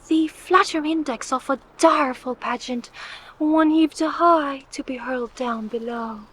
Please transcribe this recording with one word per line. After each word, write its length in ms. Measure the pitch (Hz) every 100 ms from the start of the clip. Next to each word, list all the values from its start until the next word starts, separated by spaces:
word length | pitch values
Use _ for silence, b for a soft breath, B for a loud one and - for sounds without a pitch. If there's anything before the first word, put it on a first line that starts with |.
| -
The 180 | 320 311
flattering 640 | - - 359 403 330 302
index 400 | 320 302 226 -
of 180 | 254 -
a 100 | 269 - _
direful 580 | 330 320 285 247 - 247
pageant, 540 | - 247 - 247 - B B B B B
one 320 | 302 311 311
heaved 300 | 311 320 -
high 680 | 311 - 339 339 285 277 -
to 120 | -
be 140 | 277 254
hurled 360 | 240 254 240 -
down 340 | 247 226 214
below. 520 | 233 226 233 226 214 214